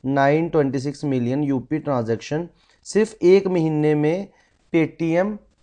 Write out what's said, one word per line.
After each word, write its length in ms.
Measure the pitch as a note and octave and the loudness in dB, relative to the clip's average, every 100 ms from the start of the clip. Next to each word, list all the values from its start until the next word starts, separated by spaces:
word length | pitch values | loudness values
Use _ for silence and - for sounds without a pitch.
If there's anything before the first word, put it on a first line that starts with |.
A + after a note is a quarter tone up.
नाइन 440 | B2+ C#3 C#3 D3+ E3 | -2 0 2 2 0
ट्वेंटी 300 | E3 C#3 C3+ | 0 0 -2
सिक्स 240 | C3+ C#3 D3 | -6 -6 -4
मिलियन 380 | C3 A#2+ C3+ | -2 -2 -2
यूपी 360 | D3 C3+ A#2+ D#3 | -2 -2 -2 -6
ट्रांजैक्शन 680 | D3+ C3 A2+ A2+ - D3+ E3+ _ _ _ - | -2 -2 -2 -4 -4 -6 -6 _ _ _ -4
सिर्फ 380 | G3 G#3+ - | -2 -2 2
एक 240 | F3 G3 F#3+ | 4 4 4
महीने 460 | F3+ D#3+ D3+ D3+ D3+ | 0 0 2 2 2
में 320 | D3+ F3 G3 _ _ _ _ | 0 -2 -8 _ _ _ _
Paytm 640 | E3 D#3+ - E3 E3 G3 G#3 _ _ | 0 0 -2 -2 0 0 -4 _ _